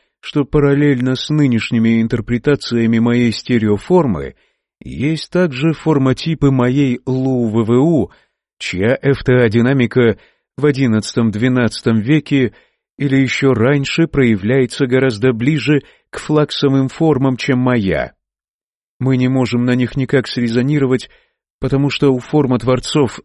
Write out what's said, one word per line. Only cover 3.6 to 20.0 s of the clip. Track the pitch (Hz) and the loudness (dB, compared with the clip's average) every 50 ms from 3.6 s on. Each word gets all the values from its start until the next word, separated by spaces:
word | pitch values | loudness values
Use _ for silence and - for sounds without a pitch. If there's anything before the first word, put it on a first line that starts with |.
| 107 107 104 101 - - 180 180 160 131 95 76 67 65 - _ _ _ _ _ _ _ _ _ - | 2 2 0 0 0 0 2 2 2 2 -2 -4 -6 -10 -14 _ _ _ _ _ _ _ _ _ -18
есть | - - - 123 147 160 151 - - - | -14 -8 -4 -4 -4 -4 -4 -6 -4 -2
также | 180 180 170 131 123 143 165 156 | 0 0 0 -2 -2 -2 -2 -2
формотипы | - - 160 156 143 135 131 127 - - 160 160 - - 139 | 0 0 0 2 2 2 2 0 0 -2 -6 -2 0 2 2
моей | 135 131 123 123 127 143 143 135 123 120 - | 2 2 2 0 2 0 0 0 -2 -4 -4
лу | - 127 131 131 135 131 123 120 110 | -4 -4 -2 -2 -2 0 0 0 0
вэ | 104 113 113 | 0 0 0
вэ | 101 120 123 | 2 2 2
у, | 139 170 170 143 98 - _ _ _ _ _ _ _ _ _ - | 4 4 2 2 0 -2 _ _ _ _ _ _ _ _ _ -14
чья | - - - 87 95 113 131 - | -10 -8 -4 -2 0 0 0 0
F | - 135 139 - - | 0 0 0 0 0
T | - 127 | 0 2
A | 127 123 113 | 2 2 2
динамика | 101 117 117 120 139 135 123 113 - 127 120 117 101 - _ _ _ _ _ _ _ - | 2 2 0 2 2 0 0 0 2 2 2 2 2 -2 _ _ _ _ _ _ _ -2
в | 131 | 0
одиннадцатом-двенадцатом | 151 139 131 139 123 107 110 104 - - 123 117 113 98 104 117 131 127 127 120 107 - - - 120 113 110 | 0 0 2 0 0 0 0 -2 -2 -2 -2 0 0 0 0 0 0 0 2 0 -2 -2 -2 -2 0 0 0
веке | 101 117 151 156 - - 147 139 127 107 - _ _ _ _ _ _ _ _ - | 0 0 0 0 0 0 0 0 0 -2 -4 _ _ _ _ _ _ _ _ -6
или | 139 143 135 | -4 0 2
ещё | 135 135 127 - - 139 135 127 | 2 0 0 -2 -2 0 0 2
раньше | 117 110 127 147 143 139 - - - 165 156 | 2 2 2 2 0 -2 -4 -2 -2 -2 0
проявляется | - 139 135 120 113 98 90 107 127 139 131 117 - - 143 | 2 0 2 2 2 0 0 0 0 0 0 0 -2 -2 -2
гораздо | 120 123 131 131 131 113 101 107 127 123 | 0 2 2 0 0 -2 0 0 0 0
ближе | 110 117 135 160 147 107 127 151 143 - - _ _ _ _ | 0 0 0 -2 0 0 0 0 0 0 -4 _ _ _ _
к | - - | -16 -12
флаксовым | - - 151 151 151 - - - - 139 135 135 135 131 | -6 -2 0 0 0 0 -2 -2 0 0 2 2 0 -2
формам, | - - 165 160 147 127 135 135 127 117 | -2 0 0 2 2 2 2 -2 -2 -2
чем | - - 135 123 | -2 -2 0 0
моя. | 127 131 123 120 101 95 82 69 62 - _ _ _ _ _ _ _ _ _ _ _ _ _ _ _ _ _ - | 2 0 0 0 0 0 -2 -2 -4 -6 _ _ _ _ _ _ _ _ _ _ _ _ _ _ _ _ _ -6
Мы | 123 131 135 127 | -2 0 0 2
не | 127 127 | 0 0
можем | 131 131 127 110 120 120 123 | 0 0 0 0 0 0 0
на | 127 123 | 0 0
них | 127 123 113 - | 0 -2 -2 -2
никак | 143 | -4